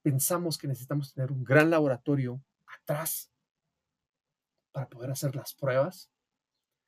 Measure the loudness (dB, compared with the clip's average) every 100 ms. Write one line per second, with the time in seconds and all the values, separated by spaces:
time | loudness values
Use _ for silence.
0 | 0 0 2 0 -2 -4 -4 -6 -4 -4
1 | -4 -4 -4 -4 4 6 6 4 2 0
2 | 0 0 0 -6 -12 _ -20 -10 -4 -4
3 | -4 -6 -10 _ _ _ _ _ _ _
4 | _ _ _ _ _ _ _ -8 -8 -8
5 | -8 -4 -4 -4 -10 -6 0 2 2 -2
6 | -16 _ _ _ _ _ _ _